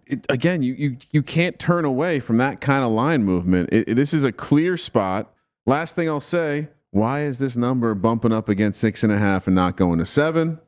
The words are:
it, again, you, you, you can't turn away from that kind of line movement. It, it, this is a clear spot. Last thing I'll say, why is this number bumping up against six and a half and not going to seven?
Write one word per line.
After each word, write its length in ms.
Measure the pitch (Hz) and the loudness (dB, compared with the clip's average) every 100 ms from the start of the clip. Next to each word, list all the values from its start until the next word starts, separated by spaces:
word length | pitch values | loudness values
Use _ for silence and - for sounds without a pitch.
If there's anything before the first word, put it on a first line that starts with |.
| - | -8
it, 180 | 135 - | -8 -4
again, 320 | 127 170 180 | 0 0 0
you, 100 | 127 | -2
you, 240 | 131 147 127 - | -2 -4 -4 -2
you 100 | 151 | -2
can't 360 | - 160 175 - | 0 0 0 -2
turn 240 | - 175 151 | 0 0 2
away 340 | 131 175 147 | 0 0 -2
from 180 | - 113 | 0 2
that 240 | 135 117 | 2 -2
kind 220 | - 139 | 0 0
of 80 | 123 | 2
line 320 | 110 135 156 | 0 2 2
movement. 460 | 101 90 87 90 - | 2 0 2 2 2
It, 180 | 113 - | 0 2
it, 40 | 117 | 0
this 180 | 143 | 0
is 100 | 156 | 0
a 80 | 135 | 0
clear 440 | - - 147 175 175 | -2 0 2 2 -2
spot. 560 | - 113 95 98 - _ _ _ - | -2 -2 0 -2 -6 _ _ _ -2
Last 300 | 139 165 - | -2 -2 -4
thing 120 | 160 | -2
I'll 100 | 147 | -2
say, 460 | - 175 160 147 151 _ _ | -2 -2 -2 -4 -6 _ _
why 320 | 98 110 143 | -2 0 0
is 160 | 147 123 | -4 -4
this 160 | 135 117 | -4 -2
number 360 | 120 131 117 101 | -2 0 -2 0
bumping 360 | 110 113 117 | 0 0 0
up 160 | 110 107 | 0 0
against 300 | 98 104 - | 0 0 0
six 240 | 110 - | -2 0
and 80 | 110 | 0
a 60 | 101 | 2
half 300 | 101 95 98 | 2 0 2
and 80 | 92 | 2
not 200 | 90 90 | 2 2
going 220 | 90 82 | 0 2
to 60 | 85 | 0
seven? 540 | - 156 160 165 160 | 0 0 0 -2 -4